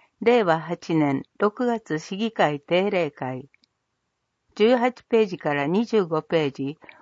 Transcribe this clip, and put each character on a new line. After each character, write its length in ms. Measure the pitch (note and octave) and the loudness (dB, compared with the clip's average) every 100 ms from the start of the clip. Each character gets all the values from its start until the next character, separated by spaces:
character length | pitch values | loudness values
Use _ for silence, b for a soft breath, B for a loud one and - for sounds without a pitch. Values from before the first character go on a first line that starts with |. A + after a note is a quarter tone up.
| B B | B B
令 220 | G#3+ A#3+ | 2 2
和 180 | F#3+ E3 | 2 0
八 340 | D#3+ F3 - | -2 -8 -2
年 300 | D#3+ D3 C3+ - - | 0 2 0 -6 -4
六 280 | G#3 - B3 | -2 -2 -2
月 320 | A3+ - D#3 | -4 -4 -8
市 180 | - F#3+ | -6 -6
議 160 | A3+ | -4
会 280 | A3 D#3+ D3 | 0 0 0
定 300 | - F3 G3+ | -2 0 0
例 200 | G3 D3+ | 0 -2
会。 380 | - C3 C3 C3+ _ _ _ _ _ _ _ _ _ _ - | -4 -8 -8 -12 _ _ _ _ _ _ _ _ _ _ 0
十 200 | G#3+ B3 | 4 4
八 280 | B3 - | 2 -2
ペ 180 | - A#3 | 0 0
ー 40 | G#3 | 2
ジ 120 | F3 | -2
か 160 | D#3 | -2
ら 120 | C#3+ C#3+ | -2 0
二 180 | F#3+ | 0
十 200 | A#3 A3 | 0 0
五 180 | F3 D#3+ | 0 -2
ペ 240 | - E3 C#3+ | -2 0 0
ー 60 | |
ジ、 260 | C3 C#3 D#3 B B | -2 -8 -10 B B